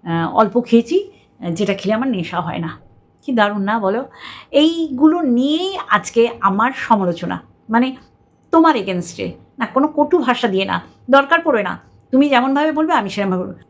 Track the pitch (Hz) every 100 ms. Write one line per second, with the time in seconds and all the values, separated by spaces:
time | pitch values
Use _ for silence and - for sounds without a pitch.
0 | 175 165 165 - 214 240 240 233 233 359
1 | 403 _ _ _ 175 170 202 190 190 220
2 | 269 202 165 175 165 - 165 - - _
3 | _ _ - 240 208 208 196 226 196 220
4 | 277 - - - - 277 311 330 320 254
5 | 302 349 302 240 269 320 381 392 - 202
6 | - 233 233 - 196 196 240 262 - 214
7 | 185 170 175 175 - _ - 226 262 262
8 | _ _ _ _ _ 330 320 262 196 180
9 | 175 - 185 - - - 233 254 302 294
10 | 285 349 254 247 233 190 190 180 - _
11 | - 269 277 330 339 240 185 - - _
12 | _ 262 285 254 262 277 311 294 311 302
13 | 202 - 196 185 190 -